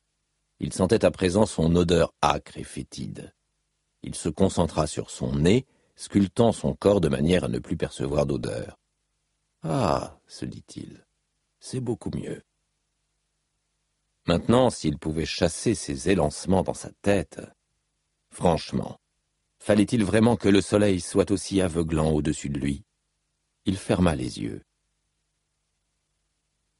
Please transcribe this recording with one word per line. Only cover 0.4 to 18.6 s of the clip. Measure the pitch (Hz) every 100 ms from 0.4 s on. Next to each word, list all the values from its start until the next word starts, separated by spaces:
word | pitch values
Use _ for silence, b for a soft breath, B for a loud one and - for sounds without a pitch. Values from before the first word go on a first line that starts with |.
| _ -
Il | 71
sentait | - 92 113 92
à |
présent | - 92 90 110
son | - 82 85
odeur | 87 85 78 _
âcre | 76 73 - -
et | 69
fétide. | - 65 - 55 - - _ _ _ _ _ _ _
Il | - -
se | 92
concentra | - 95 - 82 - 78
sur | - -
son | - 62 69
nez, | 82 117 - _ _ -
sculptant | - 101 95 - 117
son | - 71
corps | 67 98 101
de | 80
manière | 67 76 90
à | 65
ne | 60
plus | - 85
percevoir | - - 67 73 69
d'odeur. « | 64 58 55 - - _ _ _ _ _ _ _ _
Ah », | 160 151 98 65 50 - _
se | - 64
dit-il, « | - - - - - _ _ _ _ _ _
c'est | - 131
beaucoup | 123 110 - -
mieux. » | - - - _ _ _ _ _ _ _ _ _ _ _ _ _ _ _ _ _ -
Maintenant, | 85 - 120 123
s'il | - 80 73
pouvait | 78 78 78
chasser | - 87 - - -
ces | - 69 85
élancements | 95 76 - 85 95
dans | -
sa | - - -
tête, | 98 101 - - - _ _ _ _ _ _ _ _
franchement, | - 90 78